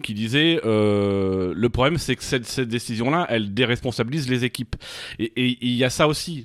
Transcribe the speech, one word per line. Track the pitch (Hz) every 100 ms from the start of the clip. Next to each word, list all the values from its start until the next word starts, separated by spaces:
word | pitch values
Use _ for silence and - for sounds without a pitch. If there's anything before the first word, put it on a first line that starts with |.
qui | - 107
disait, | 110 135 160 165 113
euh, « | 107 104 104 101 98 95 95 90 85
Le | 117
problème, | 120 135 165
c'est | - 123
que |
cette, | - 131 117
cette | - 123
décision-là, | 117 - 113 120 165 175
elle | 113 104
déresponsabilise | 98 120 123 127 117 117 156 127
les | 123 123
équipes. » | - 120 - - - - -
Et, | 110 -
et | 127 123
il | 123 123
y |
a | 127
ça | - 156
aussi | 151 - 156